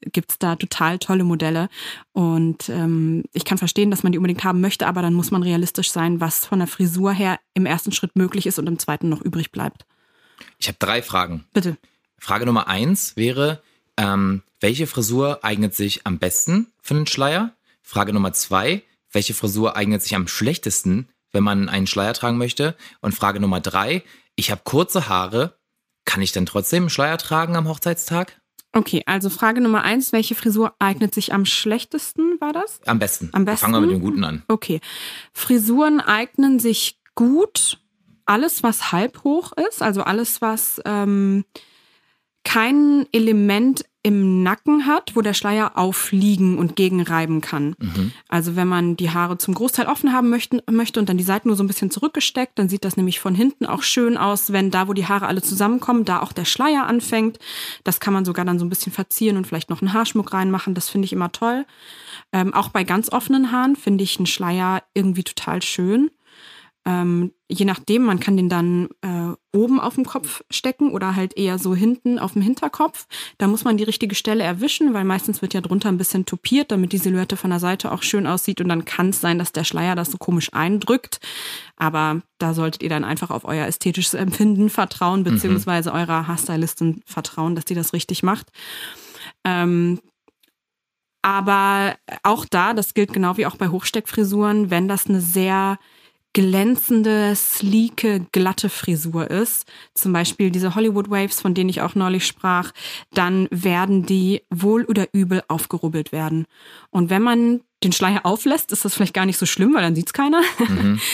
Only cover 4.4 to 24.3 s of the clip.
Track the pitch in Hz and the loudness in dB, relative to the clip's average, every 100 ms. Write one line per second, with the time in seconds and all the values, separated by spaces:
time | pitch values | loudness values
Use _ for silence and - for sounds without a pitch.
4.4 | 185 180 196 - - 180 170 175 165 185 | 0 2 0 0 -2 0 2 2 2 0
5.4 | 180 170 175 - 180 175 165 170 165 - | 2 0 0 -2 -4 0 0 0 -2 -2
6.4 | - 190 175 - 180 175 196 196 190 180 | -2 0 0 0 0 2 0 2 0 -2
7.4 | _ 185 185 170 208 - 180 190 185 202 | _ -2 0 -2 -4 -4 -2 0 0 -2
8.4 | 190 160 165 165 - 147 165 151 180 170 | -4 -4 -4 -4 -4 -4 -2 -2 -4 -6
9.4 | 156 - 147 - _ _ _ _ _ _ | -6 -6 -8 -10 _ _ _ _ _ _
10.4 | - _ - 90 95 117 - 92 90 82 | -20 _ -8 -4 -2 -2 -2 -2 -2 -6
11.4 | - 208 175 151 _ _ _ _ - 104 | -4 -2 -2 -4 _ _ _ _ -4 -2
12.4 | 120 113 - 95 139 190 - - 120 127 | 2 0 0 0 0 0 -2 -2 -2 0
13.4 | 147 156 _ _ _ - 101 98 95 98 | -2 -4 _ _ _ -4 0 2 0 0
14.4 | - _ 104 131 156 131 110 123 143 - | -6 _ -2 0 -2 -2 0 0 0 -2
15.4 | 107 104 104 - 101 - 101 85 92 - | -4 0 0 0 -2 -2 -4 -2 0 0
16.4 | - 196 233 _ - 151 151 135 139 175 | 2 0 0 _ -4 -2 0 0 0 0
17.4 | 233 - _ _ - 101 104 104 95 - | -2 -8 _ _ -8 -4 0 0 0 -2
18.4 | - 95 123 196 - _ _ 104 101 110 | 0 0 0 -2 -6 _ _ -2 -2 -2
19.4 | 104 104 110 - 104 104 - 98 87 - | -2 0 0 0 0 0 -2 -4 -4 -2
20.4 | 113 170 107 - 92 101 131 _ _ 101 | -2 -2 -4 -2 0 0 -2 _ _ 0
21.4 | 104 98 98 98 95 104 104 117 120 120 | 2 2 0 -2 -2 0 -2 -2 -2 -2
22.4 | 120 - 151 - - - 101 - 101 101 | -2 -2 -4 -4 -16 -6 -4 0 0 2
23.4 | 98 90 92 95 110 180 - - _ | 0 0 -2 -2 -2 -4 -6 -20 _